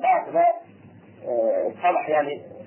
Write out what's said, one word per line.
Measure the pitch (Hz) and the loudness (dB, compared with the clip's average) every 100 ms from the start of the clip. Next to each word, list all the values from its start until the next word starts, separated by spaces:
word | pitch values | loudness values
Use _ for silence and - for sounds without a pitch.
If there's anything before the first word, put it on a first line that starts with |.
بعد | - 359 - | 0 0 0
ما، | 320 679 - - - - - - - - | 2 2 0 -8 -20 -20 -20 -20 -14 -4
آه، | 120 113 95 - | 0 0 0 -2
اتضح | - 175 165 151 | 0 0 2 0
يعني | 151 143 143 - - | 0 0 -6 -12 -18